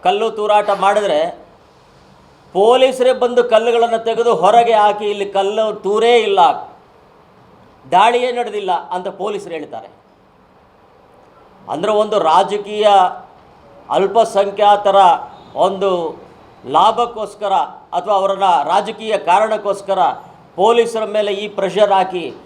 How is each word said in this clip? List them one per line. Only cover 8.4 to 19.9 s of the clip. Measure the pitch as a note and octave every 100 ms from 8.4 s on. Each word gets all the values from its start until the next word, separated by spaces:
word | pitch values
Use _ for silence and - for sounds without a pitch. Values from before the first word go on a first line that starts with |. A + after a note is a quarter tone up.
| A3+ G#3 F#3 F3 -
ಅಂತ | F3+ F#3
ಪೊಲೀಸರು | F3+ G3+ G#3 -
ಹೇಳ್ತಾರೆ. | E3 D3 A2+ - _ _ _ _ _ _ _ _ _ _ _ _ _ _ _ _ _ -
ಅಂದ್ರೆ | C#3+ F3
ಒಂದು | G#3+ G#3+ G#3
ರಾಜಕೀಯ | D#3+ E3+ G3 G3+ - D4 G#3 G3 F3+ - - - _ _ - - -
ಅಲ್ಪಸಂಖ್ಯಾತರ | D3 F#3+ G#3 A3+ G3 G3 G3 G3+ G3+ G3+ G3 F#3 D#3 - - -
ಒಂದು | - F3+ G3 G3 F3+ D#3+ - - - - - A#2+
ಲಾಭಕ್ಕೋಸ್ಕರ | D3 G3 A3+ A#3+ A3 G#3 - G3+ F#3+ D3 - -
ಅಥವಾ | F3 G3
ಅವರನ್ನ | G3 G3 F#3+
ರಾಜಕೀಯ | F#3+ E3 D3 F#3+ G#3 G#3+ A3 G3+
ಕಾರಣಕ್ಕೋಸ್ಕರ | D#3+ F3+ G#3+ G#3+ G#3 G3 -